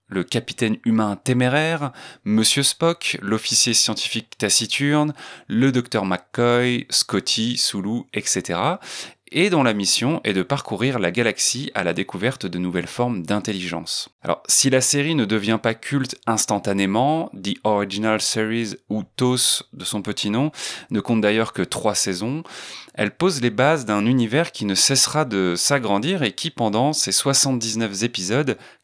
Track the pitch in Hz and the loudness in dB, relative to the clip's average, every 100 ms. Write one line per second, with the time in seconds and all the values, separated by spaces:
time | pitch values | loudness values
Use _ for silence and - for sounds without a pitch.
0 | - 95 - 117 - - 110 107 117 113 | -8 -4 -2 -2 -4 -2 -2 0 0 2
1 | 104 101 - 123 127 143 160 165 143 - | 2 -2 0 2 2 2 0 -2 -6 -8
2 | - - 104 107 107 139 139 - 165 170 | -18 -10 0 2 4 2 0 2 0 0
3 | - - 98 107 - 117 - 110 - - | -4 -4 -2 -2 0 0 2 2 2 -2
4 | - 113 - - 104 - 110 - 143 151 | -4 -6 -8 -2 0 2 0 0 2 2
5 | 151 147 - - - 110 135 123 120 113 | 0 -4 -12 -16 -2 2 4 2 0 0
6 | 95 90 - - 120 120 123 123 - - | 0 -2 -4 0 2 4 2 0 0 -2
7 | - 101 - - 113 123 - 101 98 117 | 0 -2 0 -2 -2 -2 -2 -2 -4 -4
8 | - 104 - 95 - 87 127 185 - - | -6 -6 -2 -2 -2 -2 -2 -4 -8 -12
9 | - - - 143 202 170 123 104 95 - | -14 -18 -6 0 2 4 4 2 0 0
10 | - 120 107 95 90 139 - 98 127 127 | 0 0 0 0 0 -2 -4 -2 -2 0
11 | 87 90 113 - - 123 147 104 87 87 | 0 0 0 0 -2 -2 -4 -2 -2 -2
12 | 95 92 113 - 95 90 90 87 85 - | -4 -4 -4 -4 -6 -4 -2 -2 -4 -2
13 | 123 104 82 104 110 95 90 82 85 - | -2 -2 -2 -2 -2 -6 -6 -6 -6 -8
14 | - _ - - - - 135 131 127 143 | -8 _ -4 -4 2 2 4 4 4 2
15 | 147 156 101 107 104 113 117 110 - 143 | 2 2 2 0 0 0 0 -2 -2 -2
16 | 127 - - 110 - 101 101 98 98 107 | -2 -4 -2 0 0 0 0 2 2 2
17 | 139 160 - 95 98 - 107 104 101 98 | 2 0 -2 -8 -8 -2 0 2 0 -2
18 | 110 107 - 113 110 117 107 95 - 107 | 0 0 0 -2 0 -2 -4 -6 -6 -4
19 | - - 127 127 - - - - 90 107 | -4 0 2 2 2 0 -4 -12 -6 -6
20 | 104 104 104 110 147 - - - - 107 | -4 -4 -2 0 -2 -4 -10 -10 -4 -2
21 | - 113 104 110 113 - 90 - 110 101 | 0 2 4 2 0 -2 -4 -2 -2 0
22 | 101 90 110 151 165 - - - - - | -2 -2 -4 -6 -8 -14 -16 -16 -12 -4
23 | 104 - 190 147 120 107 139 160 110 104 | -4 0 0 2 0 2 2 2 0 2
24 | 107 131 113 139 165 - 101 95 - 135 | 4 4 4 2 0 -2 0 2 4 4
25 | - 151 135 98 92 85 - 143 110 101 | 2 2 0 2 2 2 2 2 2 0
26 | 139 190 117 - 160 - 113 104 139 151 | 0 0 0 -2 -6 -2 0 2 2 0
27 | - - 139 135 139 123 113 110 113 98 | 0 0 2 2 2 0 -2 -2 -4 -2
28 | 113 - 92 123 143 101 - - | -4 -2 -2 -2 0 -4 -8 -18